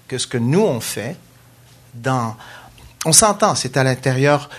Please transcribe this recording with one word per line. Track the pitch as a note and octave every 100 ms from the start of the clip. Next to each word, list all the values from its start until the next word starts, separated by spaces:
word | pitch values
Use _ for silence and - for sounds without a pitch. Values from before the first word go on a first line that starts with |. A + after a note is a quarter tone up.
| -
que | B2+
ce | -
que | B2
nous, | A#2 E3+
on | G#3+ C3
fait, | - - A2 F3+ - _ - _ - - -
dans, | A#2 C3 C3 A2+ A2 - - - - - - D#3+
on |
s'entend, | D3+ G#3+ G3+ G#3 C3
c'est | B2 C#3+
à |
l'intérieur | C3 B2+ C#3 B2+ C#3+ C#3+ C#3